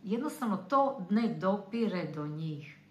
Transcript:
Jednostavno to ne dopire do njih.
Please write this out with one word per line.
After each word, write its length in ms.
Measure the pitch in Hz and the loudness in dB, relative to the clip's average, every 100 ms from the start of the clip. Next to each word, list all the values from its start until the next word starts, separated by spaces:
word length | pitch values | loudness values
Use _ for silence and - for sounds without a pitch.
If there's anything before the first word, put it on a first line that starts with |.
Jednostavno 540 | 196 226 294 - 233 185 | -2 -2 -2 -2 -2 -2
to 500 | - 277 269 262 180 | 2 4 4 2 2
ne 180 | 214 226 | 2 2
dopire 840 | 156 185 202 - 233 220 180 151 | 2 2 2 -2 0 0 0 -4
do 120 | 151 151 | -4 -6
njih. 520 | 151 160 147 - - - | -4 -4 -6 -10 -18 -20